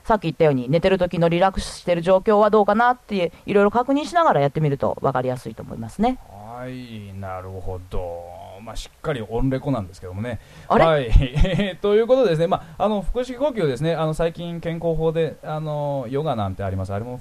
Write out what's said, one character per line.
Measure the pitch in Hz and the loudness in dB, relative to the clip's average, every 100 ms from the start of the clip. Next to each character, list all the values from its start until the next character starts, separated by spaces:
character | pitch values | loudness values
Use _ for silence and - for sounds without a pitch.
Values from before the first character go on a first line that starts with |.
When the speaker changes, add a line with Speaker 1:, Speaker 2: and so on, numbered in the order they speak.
| - | -2
Speaker 1:
さ | 214 | 0
っ | |
き | |
言 | 165 | 0
っ | - | 2
た | 156 | 4
よ | |
う | |
に | 131 123 | 4 0
寝 | 165 | 2
て | 185 | 4
る | 180 | 2
時 | 175 170 | 0 2
の | 170 | 2
リ | 170 | 4
ラ | 190 | 2
ッ | |
ク | 185 | 0
ス | - - | -8 -8
し | |
て | - | -2
る | 170 | 0
状 | 170 190 | 4 4
況 | 220 208 | 4 4
は | 214 | 6
ど | 214 | 4
う | 202 | 4
か | |
な | 208 240 | 4 2
っ | 247 | 0
て、 | - 196 165 - - | -4 -2 -2 -6 0
い | |
ろ | 202 | 4
い | 202 | 4
ろ | |
確 | 233 247 | 2 0
認 | 277 311 | 0 0
し | 339 | 2
な | |
が | 320 | 4
ら | 160 | 4
や | 139 | 2
っ | |
て | 160 | 2
み | 151 | 0
る | 139 | 0
と | 104 - | -2 0
分 | 135 | 0
か | 127 | 0
り | 127 | -2
や | 127 | -4
す | 117 | -8
い | 110 | -12
と | |
思 | - - | -12 -12
い | |
ま | 113 | -10
す | - | -2
ね。 | 240 254 - | -2 -2 -10
Speaker 2:
は | 98 107 120 127 | -20 -16 -14 -12
い、 | 127 123 110 101 98 | -12 -14 -14 -14 -12
な | 95 92 | -10 -10
る | 92 | -10
ほ | 92 95 90 90 | -10 -8 -8 -6
ど。 | 104 87 85 87 87 92 95 | -6 -6 -10 -14 -16 -18 -18
ま | 113 | -12
あ、 | 110 | -12
し | - - | -12 -10
っ | |
か | 151 | -6
り | 131 104 | -6 -4
オ | 117 | -2
ン | 131 | 0
レ | 131 | 0
コ | 139 | -2
な | 123 | -4
ん | 90 | -6
で | |
す | - | -12
け | 90 | -12
ど | |
も | 95 | -10
ね。 | 123 - - - - | -8 -10 -14 -16 0
Speaker 1:
あ | 214 | 4
れ？ | 165 | 6
Speaker 2:
は | 151 | 4
い。 | 117 107 127 143 | 6 6 6 4
<laughs> | 190 175 202 170 | 4 4 -2 0
と | 202 208 | 2 4
い | |
う | 233 | 6
こ | 262 | 4
と | |
で | 214 | 4
で | 156 | 4
す | |
ね、 | 170 | 2
ま | 175 - - | 0 -4 -2
あ、 | 202 | 0
あ | |
の、 | 208 175 | 0 -2
腹 | 240 247 | -2 -4
式 | 240 | -2
呼 | 302 | -2
吸 | 226 151 | 0 -2
で | 120 | 0
す | |
ね。 | 160 | -2
あ | 160 156 | 0 -2
の、 | |
最 | 156 170 | 0 -2
近 | 165 170 170 | -2 -10 -8
健 | 165 165 | -6 -4
康 | 170 160 | -2 0
法 | 160 | 0
で、 | 160 156 - | 0 -2 -4
あ | 170 156 | -8 -8
の、 | 156 147 147 139 120 | -6 -4 -4 -4 -4
ヨ | 135 | -4
ガ | 156 113 | -2 -2
な | 98 | -4
ん | 95 | -4
て | |
あ | 98 | -6
り | 95 | -4
ま | 95 | -4
す。 | |
あ | 101 | -6
れ | |
も | 120 123 | -8 -4